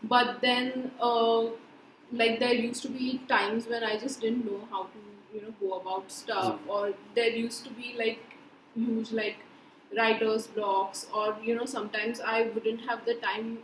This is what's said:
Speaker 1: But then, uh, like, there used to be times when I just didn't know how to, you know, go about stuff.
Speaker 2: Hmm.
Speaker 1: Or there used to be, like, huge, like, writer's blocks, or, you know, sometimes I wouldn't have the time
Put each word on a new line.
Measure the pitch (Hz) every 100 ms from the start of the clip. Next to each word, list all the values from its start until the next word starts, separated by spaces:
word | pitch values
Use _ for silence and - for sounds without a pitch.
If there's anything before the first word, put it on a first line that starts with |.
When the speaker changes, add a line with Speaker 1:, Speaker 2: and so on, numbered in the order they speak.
| 220 247
Speaker 1:
But | 240 - 254
then, | 247 254 254 254 -
uh, | 240 233 226 226 226 - - - - - - 240
like, | 226 226
there | 247
used | 240 233 -
to | 254 254
be | 254 254 -
times | 226 196 226 226
when | 233 220
I | 214
just | 254 -
didn't | 220 247 220
know | 202 220
how | 196 196
to, | 220 208 208 -
you | 214
know, | 214 220
go | 190 185
about | 190 190 -
stuff. | - - 202 185 -
Speaker 2:
Hmm. | -
Speaker 1:
Or | 202 202 196 -
there | 233 233
used | 226 233 -
to | - 220
be, | 240 240
like, | 226 220 - - - - - 226
huge, | 233 226 220 220
like, | 208 - - - - - - 220
writer's | 226 220 220 220 -
blocks, | 214 208 190 190 - -
or, | 214 214 214
you | 226
know, | 233
sometimes | 254 233 208 214 214 233
I | 220 226 226
wouldn't | 214 220 226 254
have | 226
the | 233
time | 233 208 214 226 226